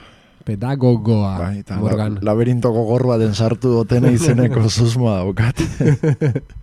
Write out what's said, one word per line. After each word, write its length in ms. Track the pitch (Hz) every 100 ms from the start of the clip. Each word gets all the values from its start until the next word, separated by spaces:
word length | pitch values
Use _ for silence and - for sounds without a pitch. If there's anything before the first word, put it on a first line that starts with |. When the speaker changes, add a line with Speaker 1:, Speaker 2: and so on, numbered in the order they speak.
| - _ _ _
Speaker 1:
Pedagogoa, 960 | - 104 120 139 127 117 107 110 101 92
Speaker 2:
Bai, 240 | 87 101
eta 180 | 101 95
Speaker 1:
Morgan. 380 | 107 107 107 101
Speaker 2:
la-, 60 |
laberinto 480 | 104 107 117 123 120
gogor 340 | 113 110 120 123
baten 280 | 117 110
sartu 380 | 101 110 113 127
dotena 380 | 117 110 123 127
izeneko 560 | 123 160 120 123 123 110
Speaker 1:
<laughs> 100 | 104
Speaker 2:
susmoa 400 | 117 120 120 98
daukat. 420 | 92 95 113 -
<laughs> 40 | 160 - 156 139 160 135 151 123 - -